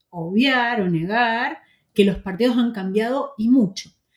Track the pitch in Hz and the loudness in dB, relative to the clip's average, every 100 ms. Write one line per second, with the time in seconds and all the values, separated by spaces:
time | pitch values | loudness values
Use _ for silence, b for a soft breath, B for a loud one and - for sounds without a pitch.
0 | _ 175 165 202 269 254 240 226 180 165 | _ -10 -2 2 2 2 0 -2 0 -2
1 | 175 226 233 226 269 320 b b b - | 0 0 0 -2 -4 -8 b b b 2
2 | 196 - 190 180 247 240 233 208 190 208 | 2 0 -4 0 0 2 0 -2 -4 -2
3 | 233 269 277 - 226 262 190 - - _ | -2 -2 -6 -2 2 4 2 -2 -16 _
4 | _ | _